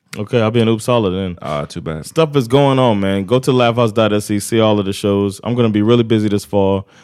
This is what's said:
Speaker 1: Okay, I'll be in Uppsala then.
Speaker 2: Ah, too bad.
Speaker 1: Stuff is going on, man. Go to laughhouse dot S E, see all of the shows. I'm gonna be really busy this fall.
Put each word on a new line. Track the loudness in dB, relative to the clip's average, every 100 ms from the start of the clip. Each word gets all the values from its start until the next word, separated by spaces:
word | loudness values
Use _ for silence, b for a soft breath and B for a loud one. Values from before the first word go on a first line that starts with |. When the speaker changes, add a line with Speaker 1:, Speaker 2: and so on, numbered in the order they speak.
| _ -12
Speaker 1:
Okay, | -4 0
I'll | 0
be | 2
in | 0
Uppsala | 0 0 0 0
then. | -2 -6 -8
Speaker 2:
Ah, | -8 -6 -8
too | -10
bad. | -10 -10 -6
Speaker 1:
Stuff | -2 0 0
is | 2
going | 2 4 4
on, | 2 2
man. | 0 -2
Go | 0 0
to | 2
laughhouse | 2 2 2 0
dot | 2 0
S | 0 -2
E, | -4
see | -2 2
all | 2 2
of | -2
the |
shows. | -4 0 0 0 -4
I'm | -6
gonna | 0 0
be | 2
really | 2 2
busy | 2 0 0
this | -2
fall. | -2 0 0 0 -6 b